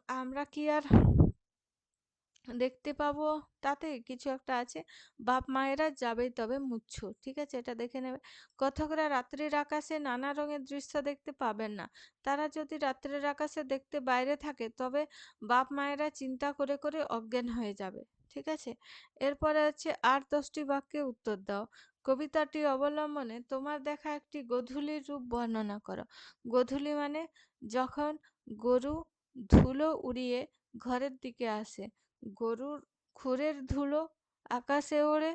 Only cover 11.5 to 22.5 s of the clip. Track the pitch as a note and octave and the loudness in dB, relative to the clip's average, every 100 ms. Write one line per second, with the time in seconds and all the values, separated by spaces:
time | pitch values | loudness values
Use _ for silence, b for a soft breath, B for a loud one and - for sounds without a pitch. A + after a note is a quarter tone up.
11.5 | G#3 A3 G3+ - B B _ C4+ C#4+ D4+ | -2 -4 -6 -10 B B _ -2 0 0
12.5 | D#4 D4+ D#4 C#4 C4 C#4 C#4+ C#4+ C#4 D4+ | -4 -6 -2 -2 -2 -4 -2 -2 -2 -4
13.5 | D#4 C4+ C4+ - D4 C4 B3 C4 D4 D4 | -4 -4 -4 -4 -4 2 2 2 0 -4
14.5 | C4+ A3+ - B3+ C#4+ D4+ B B _ A3 | -6 -6 -4 -2 -2 -4 B B _ 2
15.5 | B3 C4 C#4 C#4 C#4+ D4+ - C4 B3+ C#4+ | 2 2 0 -2 0 -2 -4 -6 -2 -2
16.5 | C#4+ C#4 C#4+ D4+ D#4 - A3+ A3+ B3 A#3+ | 0 0 0 -2 -2 -2 -4 -2 -2 -2
17.5 | A#3 G#3 G3+ F#3 - - _ _ C#4 D4 | -2 -4 -4 -6 -8 -14 _ _ -8 -6
18.5 | D#4 A#3+ A#3 B B B - C4+ C#4+ D4+ | -6 -6 -12 B B B -4 -2 2 2
19.5 | D4+ D4+ D4 D#4+ - A#3+ C4 - D4 - | 4 2 2 -4 2 4 4 2 -2 0
20.5 | D#4 C#4 C#4 - D4 C4+ A3+ A3+ G3+ G3 | -4 -2 -2 -2 -4 -4 -4 -4 -4 -4
21.5 | G3+ A#3 B B _ - C4 D4+ D#4 D4 | -6 -6 B B _ 0 0 0 0 0